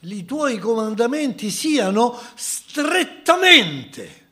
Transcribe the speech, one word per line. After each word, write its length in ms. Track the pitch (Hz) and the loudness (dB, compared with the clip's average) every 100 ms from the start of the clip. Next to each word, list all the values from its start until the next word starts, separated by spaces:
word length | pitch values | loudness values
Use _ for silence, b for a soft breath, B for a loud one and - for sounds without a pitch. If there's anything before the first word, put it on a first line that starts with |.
I 240 | 170 202 175 | -12 -12 -8
tuoi 340 | 294 294 226 | -2 -2 -2
comandamenti 880 | 196 226 220 214 233 294 294 - 214 | -2 -2 -2 0 0 0 -2 -4 -6
siano 680 | 170 311 294 190 202 240 233 B B | -4 0 0 2 2 0 -2 B B
strettamente 1900 | - - - 294 294 359 330 - - 359 370 339 185 143 123 - 98 - _ | -10 -10 -8 -4 0 0 -2 -4 2 4 6 6 4 -4 -12 -16 -16 -18 _